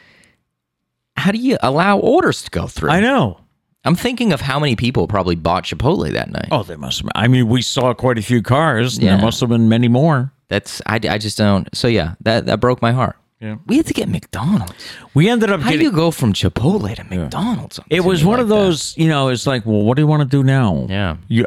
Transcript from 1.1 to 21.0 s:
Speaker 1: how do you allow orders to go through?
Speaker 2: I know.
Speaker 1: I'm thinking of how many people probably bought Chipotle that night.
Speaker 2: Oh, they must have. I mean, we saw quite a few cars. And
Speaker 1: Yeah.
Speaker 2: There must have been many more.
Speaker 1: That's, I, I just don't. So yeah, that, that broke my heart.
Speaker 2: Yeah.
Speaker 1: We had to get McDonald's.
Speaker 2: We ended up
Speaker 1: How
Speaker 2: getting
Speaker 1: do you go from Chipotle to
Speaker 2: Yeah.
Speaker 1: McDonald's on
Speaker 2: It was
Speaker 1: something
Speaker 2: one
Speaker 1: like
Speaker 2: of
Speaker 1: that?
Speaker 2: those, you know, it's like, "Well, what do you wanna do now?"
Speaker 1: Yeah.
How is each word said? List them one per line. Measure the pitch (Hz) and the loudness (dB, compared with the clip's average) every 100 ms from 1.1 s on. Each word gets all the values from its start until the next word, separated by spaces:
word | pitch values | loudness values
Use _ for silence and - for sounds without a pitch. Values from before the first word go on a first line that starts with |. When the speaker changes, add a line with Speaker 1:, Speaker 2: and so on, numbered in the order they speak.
| - | -6
Speaker 1:
how | 151 | -2
do | 220 | -2
you | 254 - | -2 -2
allow | 127 139 190 202 | -2 0 2 2
orders | - 302 311 - | 2 2 2 -2
to | - | -6
go | 85 131 | -8 -8
through? | - - | -4 0
Speaker 2:
I | 165 | 2
know. | 226 269 123 85 _ _ _ _ | 2 0 0 -4 _ _ _ _
Speaker 1:
I'm | - 175 | -2 0
thinking | 240 247 233 | 0 -2 0
of | 143 | 0
how | 135 135 | -2 -2
many | 147 113 | 0 0
people | 120 123 85 | 0 0 0
probably | 101 92 85 | 0 0 0
bought | 80 90 | 0 -2
Chipotle | - 80 120 190 82 | -2 -2 0 0 -2
that | 55 - | -4 -6
night. | - - | -8 -4
Speaker 2:
Oh, | 139 | -4
they | 95 78 | -4 -10
must | 65 - | -8 -8
have. | - | -6
I | - 117 | -2 2
mean, | 127 117 | 4 4
we | 123 | 0
saw | 110 - 123 | 0 -2 -2
quite | 120 131 117 | 0 0 0
a | |
few | 101 120 | 0 0
cars. | - 131 160 113 123 - | 2 2 2 0 -2 0
And | |
Speaker 1:
Yeah. | 110 95 | 2 4
Speaker 2:
There | |
must | 110 110 | 2 0
have | 123 | 0
been | 117 113 | 2 4
many | 113 120 | 4 4
more. | 120 165 139 135 - - | 4 4 2 -2 -8 -6
Speaker 1:
That's, | 101 - - - | -6 -6 -10 -4
I, | 110 104 | -2 -2
I | 104 | -4
just | 107 - | -4 0
don't. | 104 98 - - | 2 2 -2 -2
So | 123 | 0
yeah, | 110 80 92 | 2 0 -4
that, | - 113 - | -2 0 0
that | 107 | 0
broke | 120 127 | 0 2
my | 117 | 0
heart. | 127 120 - _ _ | 0 -2 -4 _ _
Speaker 2:
Yeah. | 110 107 - | -12 -10 -2
Speaker 1:
We | 254 | 0
had | 320 | 0
to | |
get | - 202 | -2 -4
McDonald's. | 180 - - 131 208 87 - - - - | -4 -6 -6 0 0 -2 -10 -18 -20 -4
Speaker 2:
We | 135 185 | 2 4
ended | 240 214 | 4 0
up | 196 | 0
Speaker 1:
How | 180 | 0
Speaker 2:
getting | 311 | 0
Speaker 1:
do | |
you | 320 | 0
go | 170 165 | 2 0
from | - 120 | 0 0
Chipotle | 95 95 - 123 208 101 - | 0 -2 0 0 0 -2 -8
to | - | -8
Speaker 2:
Yeah. | 92 | -6
Speaker 1:
McDonald's | 76 - 208 196 - - | -4 -4 -2 -4 -6 -14
on | - | -4
Speaker 2:
It | 165 | 0
was | 180 185 | 2 2
Speaker 1:
something | 165 | 2
Speaker 2:
one | 240 | 2
Speaker 1:
like | |
Speaker 2:
of | 226 | 2
Speaker 1:
that? | |
Speaker 2:
those, | 214 190 160 - - | 2 2 0 -4 -2
you | 160 | 0
know, | 147 135 | 2 0
it's | 120 - | 0 -2
like, | 131 107 | -2 0
"Well, | 107 | 0
what | 104 131 | 2 2
do | |
you | 151 | 2
wanna | 151 | 2
do | 139 139 | 2 2
now?" | 135 135 113 78 64 | 4 4 2 0 -2
Speaker 1:
Yeah. | 95 | -2